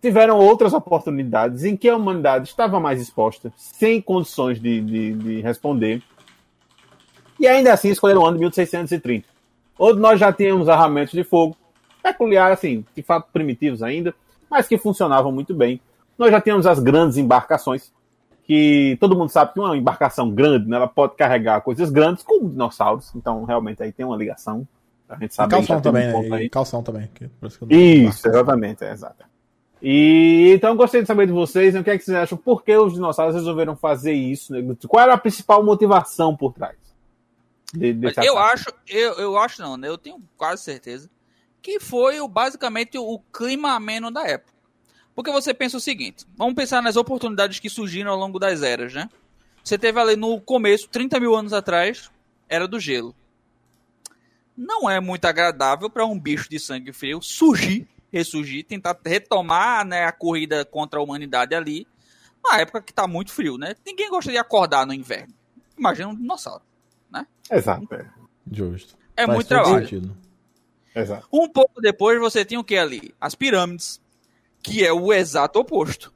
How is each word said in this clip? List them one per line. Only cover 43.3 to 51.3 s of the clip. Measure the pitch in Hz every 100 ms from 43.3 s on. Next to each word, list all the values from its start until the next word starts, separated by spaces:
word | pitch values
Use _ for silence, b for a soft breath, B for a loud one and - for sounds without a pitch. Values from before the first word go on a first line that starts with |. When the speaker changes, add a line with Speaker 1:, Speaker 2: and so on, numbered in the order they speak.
Speaker 3:
clima | - 240 269 294
ameno | 247 214 226 226
da | 247 320
época. | 135 _ _ _ _ _ _ _ -
Porque | 247
você | 277 285
pensa | - 254 254
o |
seguinte, | - 226 113 - - -
vamos | 233 254
pensar | 262 254
nas | 240 220
oportunidades | 240 262 233 202 202 196
que | 214
surgiram | - 202 175 202
ao | 190
longo | 196 185
das | 196 165
eras, | 139 120 120
né? | 135 190 _ _ _ _ _
Você | - 202
teve | 226 226
ali | 226 214
no | 220 226
começo, | 220 254 214 208 -
trinta | 240 254 269
mil | 240